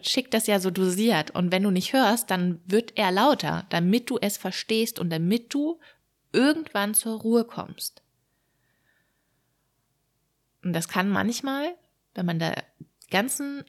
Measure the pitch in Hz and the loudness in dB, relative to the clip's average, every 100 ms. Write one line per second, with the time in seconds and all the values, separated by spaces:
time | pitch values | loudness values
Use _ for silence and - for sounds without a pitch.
0 | - - 254 214 220 202 185 180 185 185 | -2 -2 0 0 2 2 2 0 0 2
1 | 226 165 - - 175 185 202 185 - 175 | 2 2 0 -2 0 2 2 0 0 2
2 | 226 233 - 185 180 170 - 208 226 - | 4 2 0 0 0 -2 0 0 0 0
3 | 196 185 262 254 151 160 - 170 175 233 | 0 4 4 2 0 -4 -2 0 2 2
4 | 247 254 202 - 185 - - 220 226 - | 0 -2 -2 -4 -6 -6 -2 0 0 -2
5 | 170 160 170 233 233 285 294 330 - _ | -4 0 0 0 -2 -4 -2 -4 -12 _
6 | _ _ _ 202 269 311 311 208 202 214 | _ _ _ 2 4 2 -2 -2 -2 -2
7 | 226 220 226 233 226 - - - - - | -2 -4 2 2 2 -6 -10 -10 -12 -14
8 | _ _ _ _ _ _ _ _ _ _ | _ _ _ _ _ _ _ _ _ _
9 | _ _ _ _ _ _ _ _ _ _ | _ _ _ _ _ _ _ _ _ _
10 | _ _ _ _ _ _ 180 165 165 190 | _ _ _ _ _ _ -4 -4 -2 -2
11 | 190 196 190 233 277 277 302 359 _ _ | 0 2 0 -2 -4 -4 -4 -8 _ _
12 | _ - 175 165 165 - - - - _ | _ -6 -4 -2 -4 -6 -10 -16 -20 _
13 | - 185 254 - 277 285 | -4 -2 -2 -4 -8 -10